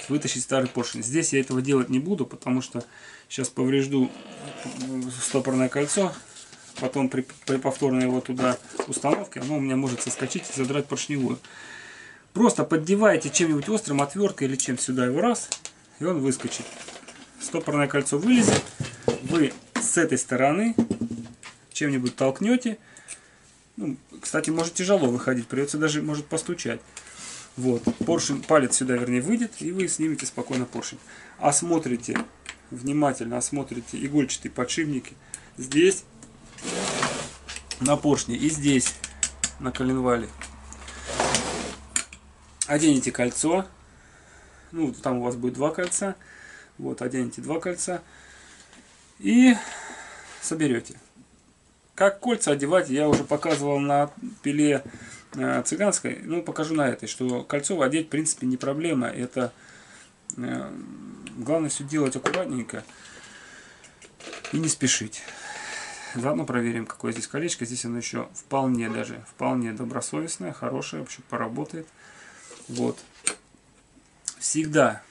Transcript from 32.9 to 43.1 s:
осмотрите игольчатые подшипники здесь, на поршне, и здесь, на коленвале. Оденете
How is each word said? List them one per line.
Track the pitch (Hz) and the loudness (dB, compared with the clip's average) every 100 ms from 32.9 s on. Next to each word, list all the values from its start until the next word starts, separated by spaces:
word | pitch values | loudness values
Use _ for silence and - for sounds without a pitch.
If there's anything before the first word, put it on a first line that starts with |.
| 147 143 127 117 123 | 2 2 2 -4 -4
осмотрите | 123 143 135 120 117 113 139 | -2 -4 -4 -8 -8 -6 0
игольчатые | 147 127 - 127 | 2 2 -2 -6
подшипники | - 123 - 151 131 - - - - - - | -4 -2 -2 -2 -2 -6 -18 -18 -18 -16 -12
здесь, | 127 143 185 190 - - - - - - - - - - - - - - - - - - | 0 6 6 4 -6 -20 -20 -20 -20 -12 -8 -4 -2 0 -2 -2 -8 -12 -14 -14 -12 0
на | 131 143 | 2 4
поршне, | 147 135 - 120 | 4 2 2 0
и | 147 | 0
здесь, | 156 143 135 - - - - - - - - | 2 4 4 2 -4 -14 -6 -6 -4 -8 -4
на | 135 | -6
коленвале. | 123 127 131 127 120 107 - - - - - - - - - - - - - - - - - - - - - - - - | -2 0 2 4 2 0 -10 -16 -16 -18 -16 -16 -14 -6 0 2 2 0 -6 -8 -10 -6 -6 -6 -16 -20 -20 -20 -8 0
Оденете | 147 160 135 123 | 4 6 6 4